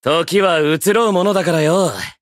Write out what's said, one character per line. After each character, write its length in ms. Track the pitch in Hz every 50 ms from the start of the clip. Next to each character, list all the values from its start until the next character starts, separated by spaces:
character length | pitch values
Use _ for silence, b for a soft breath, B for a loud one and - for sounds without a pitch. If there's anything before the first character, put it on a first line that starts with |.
時 400 | _ 131 151 165 170 165 165 202
は 200 | 190 190 170 160
移 340 | 151 147 156 151 - 190 208
ろ 140 | 226 233 220
う 40 | 196
も 120 | 180 180
の 100 | 202 202
だ 100 | 190 170
か 80 | 170 165
ら 80 | 160
よ。 320 | 151 151 165 190 190 160 110 98 - - - _